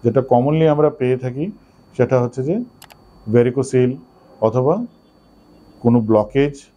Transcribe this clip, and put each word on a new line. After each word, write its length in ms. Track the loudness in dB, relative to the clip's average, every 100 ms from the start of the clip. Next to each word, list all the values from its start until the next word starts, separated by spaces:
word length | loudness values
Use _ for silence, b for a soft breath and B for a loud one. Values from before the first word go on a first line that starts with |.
যেটা 180 | 2 0
কমনলি 460 | 2 0 2 2 2
আমরা 220 | 2 0
পেয়ে 280 | 0 -4 -2
থাকি 340 | -6 -8 -8 -10 b b _ -4
সেটা 240 | 0 0
হচ্ছে 220 | 0 -4
যে 200 | -4 -4 -6 _ -20 -20 _ -18 0
ভেরিকোসিল 640 | 2 2 0 -2 0 0 -2 -14 _ _ -4
অথবা 440 | -2 0 0 -2 -6 _ _ _ _ _ _ _ -20 -4
কোনো 200 | 2 2
ব্লকেজ 520 | 2 2 2 0 -2 -4 -20